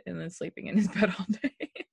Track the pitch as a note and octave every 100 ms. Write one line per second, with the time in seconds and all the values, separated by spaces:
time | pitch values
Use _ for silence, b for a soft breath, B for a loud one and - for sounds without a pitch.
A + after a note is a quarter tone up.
0 | - E3+ E3 - - - - F#3 G#3 G#3+
1 | G#3 F3 F#3+ G#3 C#4 - D4+ - -